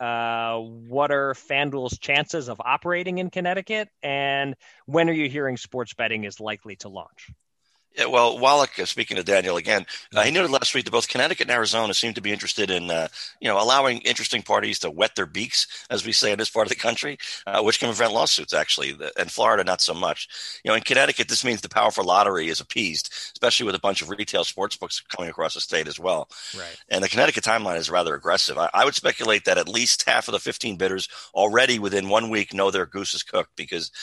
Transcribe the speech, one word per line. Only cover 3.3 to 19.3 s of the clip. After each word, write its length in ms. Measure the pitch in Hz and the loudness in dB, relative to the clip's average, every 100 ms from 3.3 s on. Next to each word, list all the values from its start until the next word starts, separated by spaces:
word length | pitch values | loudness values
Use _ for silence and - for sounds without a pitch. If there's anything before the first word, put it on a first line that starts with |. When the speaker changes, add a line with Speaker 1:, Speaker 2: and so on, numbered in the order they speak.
Speaker 1:
Connecticut? 600 | 185 180 190 190 214 208 _ | -2 -2 -2 -4 -6 -6 _
And 540 | 143 139 139 139 139 131 - _ - | -4 -2 0 0 -2 -6 -16 _ -2
when 220 | 156 165 | 2 4
are 40 | |
you 160 | 160 143 | 2 -2
hearing 280 | 143 139 123 | -2 -4 -4
sports 380 | - 127 117 | -8 -8 -8
betting 300 | - 113 110 | -4 -4 -4
is 160 | 104 - | -6 -8
likely 340 | 107 107 107 95 | -8 -8 -10 -16
to 120 | 104 | -14
launch? 420 | 95 - _ - - _ _ _ _ _ | -14 -14 _ -20 -20 _ _ _ _ _
Speaker 2:
Yeah, 120 | - 127 | -2 2
well, 320 | 127 120 120 | 6 6 6
Wallach, 400 | 131 147 135 - | 6 6 4 0
uh, 80 | 90 | -4
speaking 320 | - 113 92 | -2 -2 -2
to 40 | |
Daniel 360 | 87 98 92 87 | 4 4 4 0
again, 260 | 82 104 87 - - | 2 0 0 -14 -4
uh, 80 | 107 | 2
he 80 | 107 | 4
noted 200 | 165 175 | 4 2
last 240 | 135 - | 2 2
week 120 | 135 110 | -2 0
that 60 | |
both 160 | 117 - | 0 0
Connecticut 380 | 127 151 185 110 | 0 0 0 0
and 80 | |
Arizona 380 | 120 110 113 110 | 2 2 0 0
seem 220 | 95 117 | 0 -2
to 80 | 113 | -4
be 100 | 104 | -4
interested 380 | 104 98 - 98 | -4 -4 -2 0
in, 200 | 90 87 | 0 0
uh, 180 | 82 80 - - - | -2 -2 -8 -16 -6
you 100 | 117 | 0
know, 140 | 98 | 2
allowing 360 | 110 135 135 120 | 4 4 4 0
interesting 420 | - 123 - 117 | -2 -2 -2 -4
parties 380 | 98 104 104 95 | 0 0 0 -4
to 120 | 85 | -4
wet 240 | 76 110 | 0 0
their 120 | - 87 | 0 -4
beaks, 400 | 90 127 - - - - | -4 -4 -2 -2 -6 -6
as 160 | 117 110 | -4 0
we 40 | |
say 220 | 110 107 | 2 2
in 60 | 104 | 0
this 100 | 110 | 0
part 160 | 113 | 0
of 60 | 107 | 0
the 40 | |
country, 440 | - 113 117 147 139 - - - | 0 0 -2 -4 -8 -10 -10 -2
uh, 140 | 101 | 0
which 160 | 107 - | 2 2
can 100 | 120 | 0
prevent 260 | 107 117 | 2 2
lawsuits, 400 | 110 160 - 76 | 4 2 2 0
actually, 380 | 80 78 - 69 | -2 0 0 -2
the, 200 | 73 76 - | -6 -8 -4
and 120 | 87 | -4